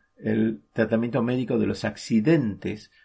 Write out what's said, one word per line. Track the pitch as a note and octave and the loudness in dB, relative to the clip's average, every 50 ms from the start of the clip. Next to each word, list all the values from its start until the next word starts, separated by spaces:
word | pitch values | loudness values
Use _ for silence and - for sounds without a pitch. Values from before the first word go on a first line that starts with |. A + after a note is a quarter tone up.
| _ _ _ | _ _ _
el | - G#3 A2 A2 A2 A2 A2 G#2+ - - _ - | -8 -4 -2 0 0 0 0 -2 -4 -10 _ -2
tratamiento | - A2+ G#2+ A#2 A2+ A#2 A#2+ A2+ B2+ A#2 | -2 0 0 0 0 0 0 -2 -2 0
médico | A#2+ B2+ B2+ A#2+ - B2 A2 | 0 0 -2 -2 0 0 0
de | G#2 | 0
los | G2+ G#2 - - | 0 -2 -2 -4
accidentes | A2 G#2+ - - - A#2 A2 G#2+ D#3 E3+ D#3 B2 G#2+ F#2+ - - F#2+ F#2 - - - _ _ _ | -6 -6 -6 -4 0 2 2 4 4 4 4 2 0 -4 -6 -6 -8 -8 -8 -12 -20 _ _ _